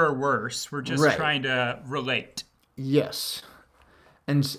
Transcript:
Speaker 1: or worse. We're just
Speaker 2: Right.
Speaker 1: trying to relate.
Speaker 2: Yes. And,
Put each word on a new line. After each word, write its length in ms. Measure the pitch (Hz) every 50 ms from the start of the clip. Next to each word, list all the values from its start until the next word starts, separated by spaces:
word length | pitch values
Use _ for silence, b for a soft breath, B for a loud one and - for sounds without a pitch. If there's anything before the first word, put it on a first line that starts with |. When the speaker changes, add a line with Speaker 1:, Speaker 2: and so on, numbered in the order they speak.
| 165
Speaker 1:
or 80 | 151 139
worse. 580 | 131 139 139 127 107 107 120 - - - -
We're 100 | 147 143
just 220 | 131 - - 139 156
Speaker 2:
Right. 120 | 143 101
Speaker 1:
trying 280 | - 160 151 147 135 131
to 360 | 131 131 123 123 120 123 - -
relate. 580 | 123 135 139 123 131 123 110 - - - - - _ _ _ _ _ _
Speaker 2:
Yes. 640 | 139 135 135 139 143 - - - - - - - - b b b b b b b b b b b b b b b b b
And, 300 | 143 143 143 139 139 -